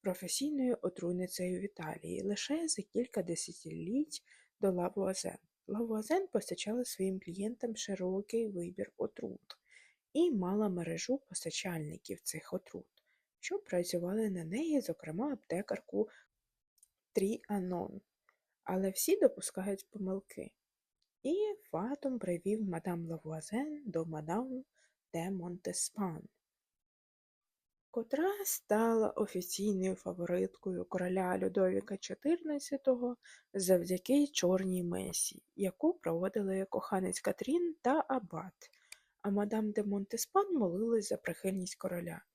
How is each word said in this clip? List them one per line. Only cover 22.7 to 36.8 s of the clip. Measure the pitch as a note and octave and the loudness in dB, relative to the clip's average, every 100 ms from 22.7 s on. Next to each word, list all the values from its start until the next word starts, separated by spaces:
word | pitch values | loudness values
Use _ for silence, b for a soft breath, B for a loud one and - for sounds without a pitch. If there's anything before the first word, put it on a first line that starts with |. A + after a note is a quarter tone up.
| E3 F#3 F3 E3 | -2 -2 -4 -4
Лавуазен | D#3+ D#3 D#3+ - G#3+ D4+ D4+ C4+ | -6 -6 -8 -4 -2 -2 -4 -4
до | E3 | -2
мадам | E3 D#3 D3+ F#3+ C4 B3+ C4 b b b _ | -2 -4 -2 -2 -2 -6 -10 b b b _
де | E3+ F3 | -4 -2
Монтеспан, | G3 F3 F3+ - F3 - - F#3+ D#3 - _ _ _ _ _ _ _ _ _ _ _ _ _ _ _ _ | -2 -4 -6 -4 -2 -4 -2 -2 -2 -10 _ _ _ _ _ _ _ _ _ _ _ _ _ _ _ _
котра | - A3+ C#4 F4+ G4+ | -6 -2 0 0 0
стала | G4 - _ G#3 A3+ A3+ A3 | -2 -4 _ 4 6 4 2
офіційною | - G#3 F3+ F3+ - G3+ G3 F#3 | 2 -2 -2 -4 -2 0 2 2
фавориткою | F#3 F#3 F3+ F3 F3+ F#3+ - - F3+ | 0 -4 -4 0 0 0 -2 -6 -4
короля | F3+ F#3 F3+ F#3 F3+ F#3 | -4 -2 0 0 2 2
Людовіка | F#3+ F#3 F#3 G3 G3+ G3 | 2 4 4 4 -2 -8
чотирнадцятого | - G3+ C#4+ F4 D#4 D4 - C#4 - B3 A#3+ B3 B B B | -8 -4 0 0 0 -4 -2 0 2 2 2 -4 B B B
завдяки | G3 F#3 F#3 E3+ F3+ - C#4 C#4+ | -2 6 6 6 -2 4 6 6
чорній | - F3 F#3 F#3+ F3+ | 4 4 4 4 0
месі, | F3 F3+ F#3+ F3 - - _ - | 0 -2 -2 -2 -2 -4 _ -2
яку | G3 - D#4 | -2 2 0
проводили | F4 - E3 F#3 A3 G3 F#3+ | 2 0 0 0 0 0 0
коханець | F#3+ - | 0 -2